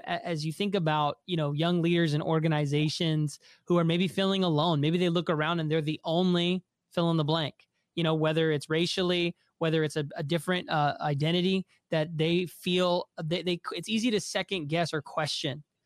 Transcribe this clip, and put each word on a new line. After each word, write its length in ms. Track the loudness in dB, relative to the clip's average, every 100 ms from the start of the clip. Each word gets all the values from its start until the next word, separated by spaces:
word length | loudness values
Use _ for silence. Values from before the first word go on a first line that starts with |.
a-, 220 | -2 -6 -4
as 200 | -4 -4
you 60 |
think 220 | -4 -2
about, 440 | 0 2 2 0 -2 -4
you 100 | -2
know, 160 | -2
young 300 | 0 2 2
leaders 320 | 2 4 2
and 80 | 0
organizations 1160 | 0 2 2 0 0 0 0 0 0 2 0 -4 -18 -12 0
who 100 | 2
are 80 |
maybe 240 | 4 2 0
feeling 340 | 0 0 2
alone, 380 | 2 2 2 2
maybe 160 | 2 2
they 140 | 2
look 180 | 0 0
around 320 | 0 0 -2
and 100 | 0
they're 120 | -2
the 180 | -2 -4
only 600 | -2 2 2 2 2 -2 -6 _ _
fill 200 | -2 2
in 80 | 2
the 60 |
blank, 300 | 2 0 -2 -8 _ _ _ -2
you 60 |
know, 120 | 0
whether 360 | 2 2 2 2
it's 200 | 0 0
racially, 680 | 0 0 0 0 0 -2 -4 _ -4
whether 260 | 0 0
it's 120 | 0 -2
a, 100 | -4 -6
a 60 |
different, 480 | -4 -2 0 -4 -2
uh, 240 | 0 0 0
identity 640 | -2 0 0 0 0 0 -4 _ _
that 260 | -2 -2 -2
they 300 | 0 0 -2
feel, 640 | -6 -2 2 2 0 -4 -8
they, 200 | -4 -4
they, 180 | -2 -4 -6
it's 180 | -10 -4
easy 200 | -2 0
to 100 | 0
second 480 | -2 -4 -4 -4 -2
guess 260 | -2 0
or 80 | -4
question 600 | -6 -4 -4 -2 -4 -6 -12 _